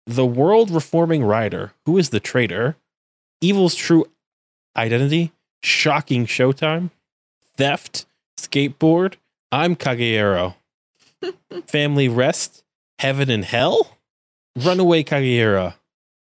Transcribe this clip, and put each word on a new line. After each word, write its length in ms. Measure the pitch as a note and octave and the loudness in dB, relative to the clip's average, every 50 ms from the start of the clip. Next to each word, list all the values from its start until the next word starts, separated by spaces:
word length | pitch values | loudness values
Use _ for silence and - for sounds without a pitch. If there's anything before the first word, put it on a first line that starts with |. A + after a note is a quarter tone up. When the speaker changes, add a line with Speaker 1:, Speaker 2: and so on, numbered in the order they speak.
| _ | _
Speaker 1:
The 200 | - A#2+ B2 C3 | -6 -2 0 0
World 440 | B2+ A#2+ B2 C#3 E3+ G#3 A3+ A#3 G3+ | 0 2 2 2 4 4 4 2 2
Reforming 520 | E3+ D#3+ C#3+ - - E3 E3+ E3 E3 D#3 B2+ | 0 -2 -2 0 0 0 2 2 0 0 2
Rider, 480 | G#2 G#2 A2+ A2+ G#2 - F2+ F#2+ G2+ - _ _ | 2 2 0 0 -2 -4 -6 -10 -12 -14 _ _
Who 100 | - E3 | 0 2
is 140 | F#3+ F3 C#3 | 2 0 0
the 80 | - G#2 | -2 -4
Traitor? 560 | - - - B2+ A#2+ G2+ E2+ G2 A#2 C3+ D#3+ - _ _ _ _ _ _ _ _ _ _ _ _ | -4 -2 0 0 0 0 -2 -2 -2 -2 -4 -6 _ _ _ _ _ _ _ _ _ _ _ _
Evil's 340 | - F3+ G3+ G3+ F#3+ E3+ - | 0 0 2 2 2 2 0
True 340 | - - - E3+ D#3+ - - _ _ _ _ _ _ _ _ _ _ _ _ _ | -2 0 2 4 4 2 0 _ _ _ _ _ _ _ _ _ _ _ _ _
Identity, 560 | - A#2 A2+ A#2 A#2+ C3+ C#3 D3+ E3+ E3+ D#3+ - _ _ _ _ _ | -4 -2 0 0 0 2 2 0 0 -2 -2 -6 _ _ _ _ _
Shocking 640 | - - - - - D3+ D3 D3+ D#3 - C#3 A#2+ A#2+ | -4 -2 -2 0 0 0 0 0 -2 -2 -2 -2 -2
Showtime, 640 | A2 - - B2+ C3 C3+ - - D#3 D#3 E3 F3+ E3+ - _ _ _ _ _ _ _ _ _ _ _ _ | -2 0 0 2 0 2 0 -2 -2 -2 -2 -4 -6 -8 _ _ _ _ _ _ _ _ _ _ _ _
Theft, 480 | - C3+ C#3 D3 - - - - - - - _ _ _ _ _ | -2 0 0 0 -4 -6 -12 -12 -14 -14 -14 _ _ _ _ _
Skateboard, 800 | - - - - C#3 C#3+ C#3+ D3 - D#3+ D#3+ D#3+ E3+ F#3 F#3+ - - _ _ _ _ _ _ | -16 -12 -4 -2 -2 -2 -2 -2 0 2 2 2 2 0 -2 -6 -10 _ _ _ _ _ _
I'm 240 | - C3+ D#3+ F3 F3+ | -4 -2 0 -2 -2
Kageyaro, 800 | - - C#3+ B2+ A#2 A#2+ A#2 A2 A2 G#2 G2+ G2 F2+ F2+ F2+ F#2 - _ _ _ _ _ _ _ _ _ _ | -2 -2 -4 -2 -2 -2 0 0 2 2 2 0 0 -2 -4 -6 -12 _ _ _ _ _ _ _ _ _ _
Speaker 2:
<laughs> 560 | _ _ - F4+ F#4 - _ _ - F4+ E4 | _ _ -12 -12 -12 -14 _ _ -16 -16 -10
Speaker 1:
Family 420 | - - D3+ D3 D3 D3 C#3+ C#3 B2+ | -4 -2 -2 0 0 2 2 2 2
Rest, 560 | A#2 A#2+ B2+ D3 E3+ - - - - _ _ _ _ _ _ _ _ - | 2 0 0 0 0 -2 -6 -8 -10 _ _ _ _ _ _ _ _ -6
Heaven 320 | - C3+ C3+ C#3 C#3 B2+ | -4 -4 -2 -2 -2 0
and 140 | A#2+ G#2+ F#2 | -2 -2 -4
Hell, 520 | - - A#2 C3 E3 - A4+ G4+ - - _ _ _ _ _ _ _ _ _ _ _ _ | -2 -2 0 0 2 2 0 0 -2 -6 _ _ _ _ _ _ _ _ _ _ _ _
Runaway 480 | B2+ B2 F3 F3+ F3+ F#3 F3 E3+ D#3+ D3 | -2 0 0 2 2 2 4 2 2 0
Kageyara, 680 | - D#3 C#3+ C3+ C3 B2 A#2+ A2+ A2 G2+ F#2+ F#2 F2+ - - _ _ _ _ _ _ _ _ _ _ _ _ | 0 -2 0 0 0 2 2 2 2 2 2 0 -4 -6 -12 _ _ _ _ _ _ _ _ _ _ _ _